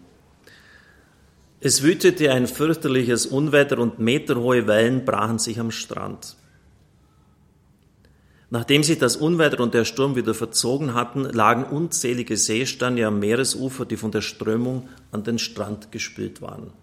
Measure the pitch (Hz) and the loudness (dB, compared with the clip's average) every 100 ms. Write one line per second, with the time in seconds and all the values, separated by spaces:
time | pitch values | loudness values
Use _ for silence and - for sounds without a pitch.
0 | - _ _ _ - - - - _ _ | -18 _ _ _ -20 -20 -20 -20 _ _
1 | _ _ _ _ _ - 135 127 147 190 | _ _ _ _ _ -4 0 2 2 4
2 | 180 175 147 127 120 - 156 160 147 131 | 4 4 2 2 0 0 0 0 0 0
3 | 120 113 - 135 151 143 143 120 120 - | 2 0 0 -2 4 4 4 2 -2 0
4 | 113 147 151 123 123 123 107 107 117 131 | 0 0 0 0 2 2 4 4 4 2
5 | 127 104 110 113 120 117 113 - - 98 | 0 0 0 -2 -4 -4 -6 -8 -10 -10
6 | 98 98 - - _ _ _ _ _ _ | -10 -14 -18 -20 _ _ _ _ _ _
7 | _ _ _ _ _ _ _ _ _ _ | _ _ _ _ _ _ _ _ _ _
8 | _ _ _ _ - 120 117 143 151 156 | _ _ _ _ -8 -4 2 2 4 2
9 | 127 - 156 170 - - 117 117 110 - | 2 2 0 4 2 2 2 2 0 0
10 | 139 123 110 104 113 - 117 139 143 120 | 0 0 -2 -2 -4 -2 0 0 -2 -2
11 | 123 139 131 117 107 117 - 143 165 - | -2 -4 -2 4 4 4 0 -4 -2 -2
12 | 120 123 - 104 - 110 131 - 123 120 | -2 -2 -2 -2 0 0 -2 -2 -2 2
13 | 107 104 104 120 135 101 131 131 - 107 | 2 2 2 2 0 -2 -6 -6 -6 -6
14 | 110 107 - - 104 113 127 131 127 - | -4 -4 -4 -4 -2 0 0 -4 -8 -18
15 | - 110 113 117 - 104 101 104 - 110 | -12 -8 -4 -4 -4 -6 -8 -8 -10 -12
16 | - 104 101 - - - - - | -10 -8 -10 -10 -14 -14 -16 -20